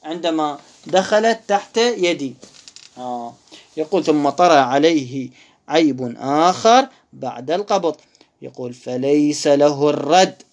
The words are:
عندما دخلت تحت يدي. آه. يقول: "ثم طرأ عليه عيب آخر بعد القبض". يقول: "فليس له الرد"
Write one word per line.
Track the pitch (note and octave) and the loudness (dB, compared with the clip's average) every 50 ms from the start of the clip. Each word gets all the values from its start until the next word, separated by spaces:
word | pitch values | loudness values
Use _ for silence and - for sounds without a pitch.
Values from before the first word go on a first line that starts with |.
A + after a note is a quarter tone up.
| _ | _
عندما | D3+ E3 F3 E3 E3+ D#3+ D#3 D3+ D3 C#3+ C#3 - _ _ _ _ | -10 -12 -6 -4 -4 -2 -2 -2 -4 -6 -10 -16 _ _ _ _
دخلت | - - F#3 F#3+ - G#3+ G#3+ A3 A3+ A3+ A3 _ - | 0 0 0 0 2 0 2 2 2 -2 -2 _ -4
تحت | G3+ - - - _ | -4 -4 -4 -4 _
يدي. | A3+ A#3 A#3+ A#3 G#3+ F3+ F3 E3+ D3 C#3 C3 B2 _ - - _ - _ - _ - - - _ B2 | -2 0 0 0 0 -2 -2 -2 -2 -6 -10 -12 _ -20 -20 _ -20 _ -20 _ -20 -20 -20 _ -14
آه. | B2+ B2 B2 B2 A#2+ A#2+ A#2+ _ _ _ - - - _ _ | -10 -10 -8 -8 -10 -14 -16 _ _ _ -20 -20 -20 _ _
يقول: | D#3 D#3 D3+ G3+ F#3 D3+ | -8 -6 -2 -2 -2 0
"ثم | - D3+ D3+ C#3+ C#3+ | 2 0 2 2 0
طرأ | C#3 - F3+ F3 E3 C#3+ | 2 2 4 6 6 4
عليه | C3+ B2 B2+ C#3+ D3 E3+ E3+ D3+ C3 B2 B2+ C#3 B2+ B2+ - _ - _ _ _ _ - | 4 4 0 2 2 2 2 0 -2 -4 -10 -10 -10 -10 -14 _ -20 _ _ _ _ -2
عيب | C#3+ D#3+ E3 D3 C3 B2+ B2+ A#2+ A#2 - | 0 2 2 2 0 -2 -8 -10 -10 -8
آخر | - C3 C#3+ D3+ D#3+ F3+ F#3 - - A3 A#3 B3+ C4+ C4 _ _ _ _ | -6 -4 0 2 2 2 0 2 2 4 4 4 4 0 _ _ _ _
بعد | - C3+ C3 B2 A2+ A#2 B2+ C3+ | -18 -12 -12 -10 -10 -10 -6 -6
القبض". | D#3+ F#3 G#3 - A3 F#3+ F3 D#3+ D3+ _ _ _ _ _ _ _ _ _ | -4 -6 -2 -2 -2 -2 -2 -2 -6 _ _ _ _ _ _ _ _ _
يقول: | C3+ C3 B2+ - B2+ B2 B2 | -18 -18 -14 -12 -12 -12 -12
"فليس | B2 - B2+ B2+ B2+ B2+ C#3 D3 D3+ D3 D3 D3 - - | -14 -12 -8 -6 -4 0 0 2 2 2 0 -2 -2 0
له | D#3 C#3+ C#3+ C#3+ D3 D3+ C#3 C#3+ D3+ | 2 2 4 4 2 2 2 0 0
الرد" | D3 C#3+ C#3 C#3 D#3+ F#3 F#3+ F#3+ - _ - _ | 0 -2 -2 2 4 4 4 2 0 _ -20 _